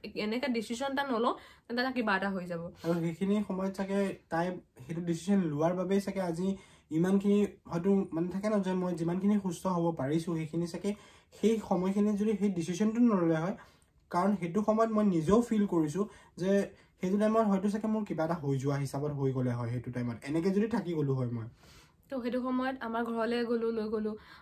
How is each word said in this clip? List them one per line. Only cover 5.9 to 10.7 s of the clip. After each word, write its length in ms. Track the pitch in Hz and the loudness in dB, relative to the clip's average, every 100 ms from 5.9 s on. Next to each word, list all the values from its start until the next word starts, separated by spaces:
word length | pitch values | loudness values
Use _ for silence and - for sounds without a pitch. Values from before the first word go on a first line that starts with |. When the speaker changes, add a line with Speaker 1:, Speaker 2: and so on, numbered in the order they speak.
| 196 | 0
Speaker 2:
চাগে 200 | 196 190 | 0 -2
আজি 280 | 180 165 190 190 - - - | -4 -2 -2 -4 -8 -20 -4
ইমানখিনি 480 | 156 175 196 202 208 202 - - | 0 4 4 4 4 2 -2 -8
হয়তো 240 | 175 190 196 175 | -2 2 2 2
মানে 160 | 160 175 | -2 -2
থাকে 200 | 190 208 | -2 0
ন, 60 | 208 | 0
যে 100 | 185 | 0
মই 180 | 185 180 | 0 0
যিমানখিনি 420 | 165 165 180 202 208 | -2 -2 0 2 2
সুস্থ 240 | 190 - 190 | 0 -4 -2
হ'ব 200 | 175 170 160 | 0 0 0
পাৰিছোঁ, 360 | 131 160 165 165 | 0 0 0 -4
সেইখিনি 300 | 151 165 | -2 -4
চাগে 240 | 170 | -4